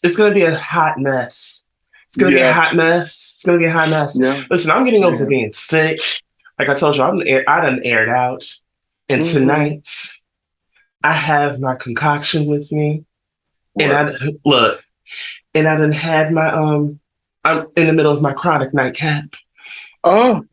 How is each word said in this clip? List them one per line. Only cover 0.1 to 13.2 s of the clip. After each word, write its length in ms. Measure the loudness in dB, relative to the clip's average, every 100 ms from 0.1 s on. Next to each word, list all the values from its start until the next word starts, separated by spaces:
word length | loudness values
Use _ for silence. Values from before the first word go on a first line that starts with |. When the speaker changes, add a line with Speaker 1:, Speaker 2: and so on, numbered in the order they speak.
| 2
Speaker 1:
gonna 180 | 2
be 80 | 4
a 120 | 2 0
hot 420 | -4 0 0 0
mess. 680 | -2 -2 -4 -6 -6 -6 -10 _ _ _ _
It's 80 | 0
gonna 140 | 2 4
be 40 |
a 60 | 4
Speaker 2:
Yeah. 60 |
Speaker 1:
hot 240 | 2 2 2
mess. 340 | 2 2 0 -4 -4 -4
It's 60 |
gonna 140 | 0 2
be 60 |
a 80 | 2
hot 160 | 0 0
mess. 280 | 0 -2 0
Speaker 2:
Yeah. 280 | 0 -2 -2
Speaker 1:
Listen, 220 | -2 0
I'm 140 | 0
getting 180 | 2 4
over 220 | 2 2
Speaker 2:
Yeah. 40 | 0
Speaker 1:
being 240 | -2 -2
sick. 460 | -4 -2 0 0 -2 -6 -8 -12 _ -14 -6
Like 100 | -2
I 60 |
told 220 | 0 2 2
you, 60 |
I'm 180 | 0 0 0
air, 160 | 0 2
I 140 | 0
done 180 | 0 -2
aired 260 | -2 0 0
out. 340 | 0 -2 -4 -12 -20 _ _ _ _ -4
And 140 | -2
Speaker 2:
Mm-hmm. 160 | 0 2
Speaker 1:
tonight, 500 | 2 2 0 -4 -6 -6 -6 -12 _ _ _ _ _ _ _ _
I 100 | -2
have 460 | 0 0 0 0 -2
my 160 | -4
concoction 720 | -6 -8 -2 0 0 0 -2 0
with 240 | -2 -2
me. 340 | -2 -2 -4 -8 _